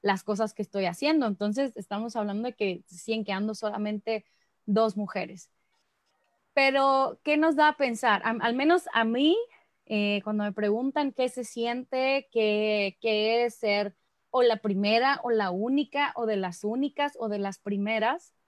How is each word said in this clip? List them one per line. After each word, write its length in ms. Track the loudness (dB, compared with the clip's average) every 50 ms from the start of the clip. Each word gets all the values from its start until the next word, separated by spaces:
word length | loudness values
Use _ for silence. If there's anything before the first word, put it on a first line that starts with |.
las 200 | 0 0 0 0
cosas 300 | -2 -4 -2 -2 -2 -4
que 80 | -2 -6
estoy 240 | -8 -6 -2 -2 -2
haciendo. 420 | -2 -2 -2 0 2 2 2 2
Entonces, 460 | 0 0 0 -2 -2 0 0 -2 -4 -4
estamos 380 | -10 -12 _ -8 -6 -6 -6 -4
hablando 340 | -4 -4 -2 -4 -4 -4 -6
de 60 | -4
que 280 | _ -2 -2 -2 -4 -10 _
siguen 360 | -20 -16 -6 -4 -4 -4 -2
quedando 300 | -4 -4 -2 -2 -4 -4
solamente 720 | -4 -6 -6 -4 -4 -4 -4 -4 -6 -4 -4 -4 -4 _ _ _ _ _ _ _ _ _
dos 300 | 0 2 4 4 2 2
mujeres. 540 | -2 -6 -6 -6 -8 -8 -8 -12 -18 -20 _ _ _ _ _ _ _ _ _ _ _ _ _ _ _ _ _ _ _ _ _
Pero, 680 | _ 2 2 4 4 4 4 4 4 4 2 0 -2 _
¿qué 140 | _ 0 2
nos 200 | 2 4 2 4
da 120 | 6 4 4
a 80 | 4
pensar? 460 | 2 -2 -2 -2 0 2 2 2 2 2
Am-, 180 | -2 -2 0
al 120 | -2 -2 0
menos 340 | 2 4 4 4 4 2 0
a 120 | 0 0 2
mí, 320 | 2 2 2 4 4 4 2 0 -6 _ _ _ _ _ _ _
eh, 340 | _ -2 -2 0 0 -2 -2 -4
cuando 200 | -4 -4 -2 -2
me 80 | -4
preguntan 600 | -2 -2 0 0 0 0 -2 -2 -2 -2 -2 -2
qué 160 | -2 -2 -4 -2
se 160 | -2 -6 -10
siente, 840 | -10 -6 -4 -4 -4 -4 -4 -6 _ -2 0 0 2 0 0 -2 _
qué, 680 | _ 2 2 2 2 2 2 2 2 0 0 -2 -4 _
qué 440 | -2 0 0 2 2 2 2 2 2
es 120 | 0 -2
ser 400 | -4 -2 0 0 0 0 -4 -6 _ _ _ _ _ _ _
o 120 | 0 4
la 160 | 4 4 4 2
primera, 600 | 0 -2 0 2 2 4 4 4 4 2 0 0
o 80 | 0 0
la 200 | 0 2 2 0
única, 600 | -2 -2 -2 0 0 0 0 -2 -2 -2 -2 -2 -2
o 100 | -4 -2
de 100 | -2 -2
las 280 | -2 -2 -4 -6 -6 -6
únicas, 520 | -4 -4 -2 -4 -4 _ -2 -4 -4 -4 -6
o 100 | -6 -4
de 100 | -4 -4
las 200 | -4 -6 -6 -8
primeras 760 | _ -4 -4 -2 -2 -2 0 0 0 0 0 -2 -6 _ _ _ _